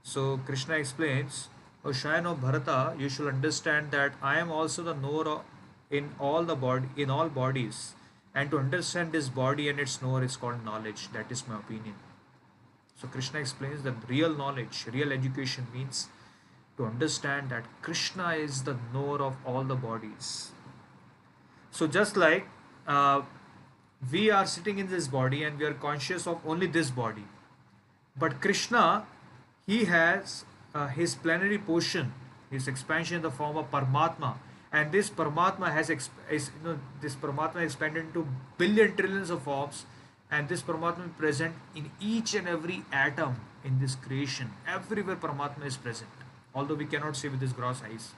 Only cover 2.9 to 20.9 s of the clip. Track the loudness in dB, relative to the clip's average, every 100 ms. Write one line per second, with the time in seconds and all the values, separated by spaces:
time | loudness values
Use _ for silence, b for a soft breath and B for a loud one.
2.9 | -2 -4 -2 -2 0 0 0 2 2 2
3.9 | 2 2 0 2 2 2 0 0 -2 -4
4.9 | -4 -2 0 0 -2 -6 -20 -20 -20 _
5.9 | -2 -2 -2 2 2 2 0 2 2 0
6.9 | -2 0 2 2 2 2 2 -2 -6 -12
7.9 | -16 B B _ -4 0 2 2 0 0
8.9 | -2 0 0 -2 0 2 2 0 0 -2
9.9 | -2 0 0 0 -2 -6 -4 -6 -6 -6
10.9 | -8 -8 -8 -6 -8 -6 -10 -8 -10 -10
11.9 | -14 -18 -20 -20 -20 _ _ -20 _ _
12.9 | -14 -10 -6 -4 -4 -6 -6 -8 -4 -6
13.9 | -6 0 2 4 2 -4 -4 -6 -8 -6
14.9 | -2 0 0 0 -2 -4 -4 -8 -8 -6
15.9 | -6 -8 B B B B B _ -4 -4
16.9 | 0 0 0 -2 -2 -2 -6 -8 -10 -4
17.9 | -2 -2 -2 0 0 0 -2 -4 -4 -4
18.9 | -2 0 0 0 -2 -4 -2 0 -2 -2
19.9 | -6 -8 -10 -8 -8 -10 -16 -20 -20 -20